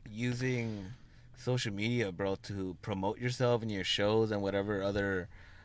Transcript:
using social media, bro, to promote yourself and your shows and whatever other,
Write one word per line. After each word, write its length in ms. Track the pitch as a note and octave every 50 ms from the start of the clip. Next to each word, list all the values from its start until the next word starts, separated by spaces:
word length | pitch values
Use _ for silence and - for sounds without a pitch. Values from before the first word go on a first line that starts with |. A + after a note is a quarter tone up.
| - A2
using 840 | G#2 A2 B2 B2 B2 A#2+ B2+ B2+ B2+ A#2+ A#2 A2+ G#2+ G2+ F#2+ G2+ B2+ - - - - - - - -
social 360 | - - B2 B2+ B2 - A2+ G2+
media, 380 | G2 G#2+ A2+ B2 A#2+ G#2+ F#2+
bro, 240 | F2 E2+ G2 G2 G2 - -
to 340 | - G2+ G2 F#2 F#2 E2+ -
promote 380 | - A2+ G2+ F#2+ F#2+ G2+ A2 -
yourself 420 | A#2+ B2 B2 - B2+ A#2+ A#2+ A2+
and 100 | A2+ A2
your 120 | G#2 F#2+ F2+
shows 480 | - - G#2 G2+ G#2 A2 A2 A2+ G#2+
and 100 | G#2+ G2+
whatever 400 | G2 G2 G2 G2 G2 G#2 G#2+ F#2+
other, 460 | F#2+ G2+ G3 G#3 G3+ G2 F#2+ F2+ F2 - - - - - - -